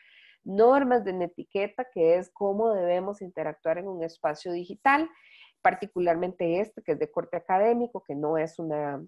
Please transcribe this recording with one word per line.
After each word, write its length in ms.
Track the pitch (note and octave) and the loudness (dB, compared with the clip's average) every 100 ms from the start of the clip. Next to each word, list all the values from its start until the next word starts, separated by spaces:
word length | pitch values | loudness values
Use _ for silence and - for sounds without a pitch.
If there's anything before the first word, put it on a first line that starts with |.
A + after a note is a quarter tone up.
| _ _ _ _ | _ _ _ _
normas 600 | - G3 A#3 C4+ C4+ B3 | -6 4 6 6 4 2
de 100 | G3 | 0
netiqueta, 720 | F#3 F3 - - G3 G3+ - B3+ | -4 -4 -8 -8 -4 -4 -6 -8
que 260 | - E3 F3 | 2 4 4
es 120 | F#3 | 0
cómo 400 | - G3+ G3 A3+ | -4 -2 0 0
debemos 500 | G3+ F3 F3 F#3+ G3+ | 2 0 0 -2 -8
interactuar 580 | F#3 E3+ D#3 D3+ E3 E3 | -10 -8 -8 -6 -4 -4
en 80 | G3 | -4
un 160 | F#3 | -6
espacio 500 | E3 - D#3+ D3+ F#3 | -8 -4 -4 -4 -8
digital, 560 | F3 F3 G3+ C4+ C#4+ E4 - _ - - _ | -8 -8 -2 2 2 0 -8 _ -20 -20 _
particularmente 1000 | F#3 F#3+ G3 F#3 F3 E3 F3+ F#3 F3 F3 | 0 0 -4 -2 0 2 -2 -4 -2 -2
este, 240 | G#3+ - | -4 -6
que 80 | - | -4
es 80 | D3 | -4
de 120 | D3+ | -4
corte 240 | - E3 F3 | -4 -6 -8
académico, 680 | - F#3+ G#3+ A#3 A#3+ G3 | -2 2 4 2 -2 -8
que 100 | - | -10
no 240 | C#3+ D3+ D#3+ | -6 -2 -2
es 220 | D#3+ D#3+ | -2 -6
una 420 | E3 D3+ D3 C#3 | -6 -4 -4 -8